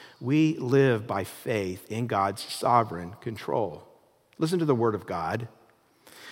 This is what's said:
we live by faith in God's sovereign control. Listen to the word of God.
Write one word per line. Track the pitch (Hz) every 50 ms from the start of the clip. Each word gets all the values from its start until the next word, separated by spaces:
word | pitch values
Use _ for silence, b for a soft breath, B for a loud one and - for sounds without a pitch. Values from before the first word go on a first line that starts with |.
| B B B B
we | - 123 143 151 160 156 156 -
live | 135 120 131 139 135 135 120 107 110
by | 117 101 98 90
faith | - - - - - 117 107 98 92 92 90 - -
in | 104 113 123 113
God's | 113 98 98 98 101 -
sovereign | - - - - - 131 120 120 113 110 85 87 87 87 101 -
control. | - 120 107 95 - - 143 127 107 87 76 - - - - _ _ _ _ _ _ _ _ -
Listen | 160 160 190 175
to | 165
the | 147 135
word | 113 117 113 104
of | 95 -
God. | - 92 85 82 80 101 113 120 - - _ _ _ _ _ _ _ _ B B B B B B B